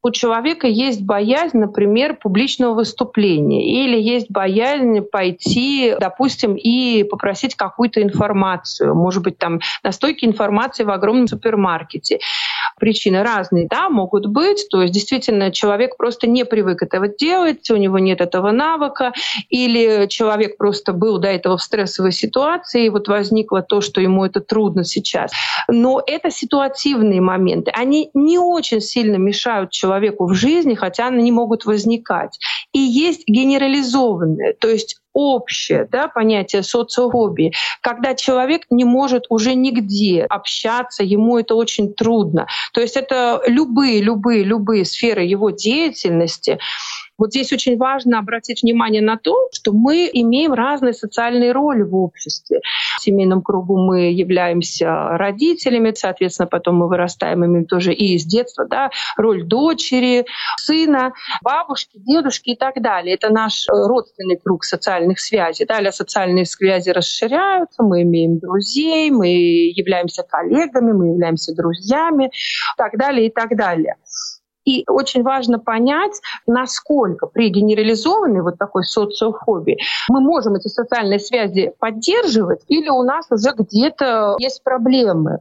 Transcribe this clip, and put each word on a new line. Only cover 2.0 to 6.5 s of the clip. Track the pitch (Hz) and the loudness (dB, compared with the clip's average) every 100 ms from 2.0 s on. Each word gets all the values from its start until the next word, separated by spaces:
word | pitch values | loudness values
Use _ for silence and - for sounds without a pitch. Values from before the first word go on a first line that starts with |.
| 294 320 | 0 -2
публичного | 208 185 269 - 247 | -2 0 0 0 0
выступления, | 226 220 - 247 - 202 156 147 139 117 240 | 0 -2 -4 -4 0 2 2 2 0 0 0
или | 269 233 | 0 0
есть | 214 247 220 | 0 -2 -2
боязнь | 202 190 196 247 294 247 214 | -2 0 0 0 0 0 0
пойти, | 208 202 185 170 - 233 262 277 247 - | -2 -2 -2 -2 -2 0 0 0 0 0
допустим, | 190 - 262 - 226 | -4 0 -2 0 -2